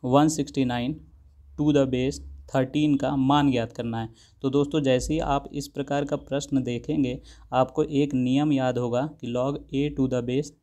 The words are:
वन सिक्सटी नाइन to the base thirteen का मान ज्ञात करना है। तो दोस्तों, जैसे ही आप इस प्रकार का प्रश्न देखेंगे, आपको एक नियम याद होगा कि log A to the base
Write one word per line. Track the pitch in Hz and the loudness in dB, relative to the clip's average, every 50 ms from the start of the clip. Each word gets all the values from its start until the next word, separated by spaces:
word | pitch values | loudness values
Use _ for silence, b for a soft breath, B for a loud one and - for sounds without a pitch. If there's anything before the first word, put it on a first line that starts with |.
| - | 0
वन | 127 127 139 151 156 | 6 6 6 6 6
सिक्सटी | 151 - 143 - - 143 135 | 4 0 -4 -4 0 0 0
नाइन | 123 120 120 120 131 156 156 - - - - - - _ - - - - | 0 0 -2 -2 -4 -6 -8 -10 -20 -20 -20 -20 -20 _ -20 -20 -20 -6
to | - 147 | -2 2
the | 151 147 143 139 | 4 4 4 4
base | 131 127 127 127 135 139 - - - - - - - | 4 2 0 0 -2 -2 -4 -12 -16 -18 -18 -18 -2
thirteen | - 135 131 131 - 147 151 151 143 139 | 0 0 0 2 0 0 2 2 2 2
का | 139 131 143 135 | 0 0 0 2
मान | 131 131 143 147 143 143 | 2 4 4 4 4 4
ज्ञात | 127 120 113 113 - | 2 2 -2 -2 -6
करना | - 120 117 113 113 | -8 -8 -6 -4 -6
है। | 113 113 b b b b b b - | -6 -8 b b b b b b -4
तो | 135 | 0
दोस्तों, | 131 143 143 143 147 160 | 2 2 0 2 0 0
जैसे | 143 131 127 127 123 - 151 | 2 4 2 2 2 0 -2
ही | 160 | -2
आप | - 147 139 139 139 - - | 0 0 -2 -2 -2 -6 -10
इस | 143 139 - | -10 -10 -10
प्रकार | _ - 143 139 143 143 143 | _ -10 -6 -4 -2 -4 -2
का | 143 151 147 | -2 -4 -6
प्रश्न | - - 131 139 143 - 139 135 123 | -6 -6 -6 -6 -4 -2 -2 -2 -2
देखेंगे, | 123 120 117 - - 151 156 139 123 123 143 b b b b b b 127 | -2 -4 -6 -4 -4 -2 -2 -2 -2 -4 -8 b b b b b b 2
आपको | 127 131 127 - - 151 | 2 2 2 2 -2 -2
एक | 147 156 135 135 135 135 | 0 2 0 0 2 0
नियम | 127 127 123 131 139 147 151 147 | 0 0 2 2 2 2 2 2
याद | 135 131 127 120 127 | 2 2 0 0 0
होगा | 123 120 117 120 139 151 151 - | -2 0 0 -2 -2 -4 -6 -10
कि | - 120 120 | -10 -6 -2
log | 123 127 139 143 147 - - - | -2 -2 -2 -4 -6 -10 -6 -4
A | 135 143 147 147 | -2 -2 -2 0
to | 143 135 131 | 0 0 0
the | 127 123 120 | 0 -2 -2
base | 120 123 135 147 143 - _ | 0 -2 -2 -2 -4 -10 _